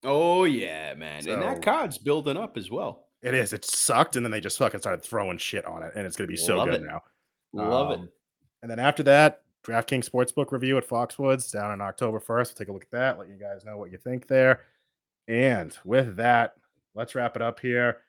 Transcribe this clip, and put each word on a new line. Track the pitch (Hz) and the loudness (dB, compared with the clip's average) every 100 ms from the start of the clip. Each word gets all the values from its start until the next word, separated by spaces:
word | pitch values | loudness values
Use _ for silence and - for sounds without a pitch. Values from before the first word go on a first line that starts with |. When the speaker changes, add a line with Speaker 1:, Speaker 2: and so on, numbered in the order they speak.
Speaker 1:
Oh, | 131 143 170 175 | 2 4 6 6
yeah, | 185 127 90 78 76 | 4 2 -2 -6 -10
man. | 69 78 151 151 | -10 -12 -10 -4
And | - | -2
that | - - | -2 -2
Speaker 2:
So | |
Speaker 1:
card's | 185 294 240 - | 0 0 -2 -6
building | 143 151 147 143 | -2 0 0 -4
up | 220 - | -6 -10
as | 95 | -8
well. | 120 139 - _ _ | -6 -6 -10 _ _
Speaker 2:
It | 123 | 0
is. | 127 110 | 0 0
It | 104 | -4
sucked, | - - - 120 160 | -4 -2 2 4 4
and | 127 | 2
then | 120 | -2
they | 107 | -4
just | 101 - | -4 0
fucking | 120 101 | 0 0
started | 101 90 | -4 -6
throwing | - 113 98 87 | -4 -4 -4 -4
shit | - 101 | -6 -6
on | - 85 | -8 -12
it, | 82 104 | -10 -8
and | 95 | -8
it's | |
gonna | - 92 | -6 -6
be | 85 | -4
so | - 92 | 0 0
Speaker 1:
Love | 117 | 2
Speaker 2:
good | 82 | -2
Speaker 1:
it. | 76 | -4
Speaker 2:
now. | 76 _ _ _ _ _ | -12 _ _ _ _ _
Speaker 1:
Love | 101 104 123 143 | -6 0 0 0
it. | - | -4
Speaker 2:
Um, | 87 _ _ _ _ _ | -8 _ _ _ _ _
and | 117 | -10
then | 113 | 0
after | 135 147 | 0 2
that, | 139 143 151 - _ _ | 6 8 8 4 _ _
DraftKings | - 117 113 131 120 | -2 -2 0 -4 -2
Sportsbook | 123 123 - 139 | 0 0 0 -2
review | 135 131 135 | -2 0 0
at | - | 0
Foxwoods | 143 143 - 135 131 - | -2 -2 -2 2 2 0
down | 107 104 | -6 -4
in | 101 | -4
October | 101 - 120 110 | -6 -2 -2 -2
first. | - 117 120 | -2 0 0
We'll | - | -4
take | 101 | -12
a | |
look | 98 | -12
at | - | -8
that, | 120 131 110 | -2 -2 -2
let | 95 | -10
you | |
guys | 98 101 98 | -14 -12 -12
know | 110 104 | -12 -14
what | 95 | -12
you | 92 | -12
think | 127 127 - | -8 -8 2
there. | 131 131 127 _ _ _ _ _ _ - | 4 6 4 _ _ _ _ _ _ -4
And | 117 131 113 80 - | 2 2 2 -4 -12
with | 90 123 123 92 | 0 2 2 0
that, | 127 120 113 _ _ _ _ | 4 4 4 _ _ _ _
let's | 101 120 131 | -10 -6 -2
wrap | 120 | -4
it | 127 | -2
up | 120 120 | -4 -2
here. | 127 123 120 117 | -2 2 2 0